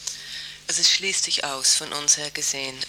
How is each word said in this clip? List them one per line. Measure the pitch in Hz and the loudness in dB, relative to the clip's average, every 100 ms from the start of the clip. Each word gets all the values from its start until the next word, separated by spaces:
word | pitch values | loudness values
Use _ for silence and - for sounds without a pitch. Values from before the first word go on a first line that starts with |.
| - - - - - - - | -10 -10 -10 -10 -12 -12 -2
Also | - | 2
es | - | 4
schließt | - 190 180 | 4 2 0
sich | 170 - | 0 0
aus | 143 135 131 | 0 2 4
von | - 156 | 4 2
uns | 143 147 151 | -2 2 2
her | 147 | 0
gesehen, | 151 147 139 135 131 | -2 -2 -2 -4 -4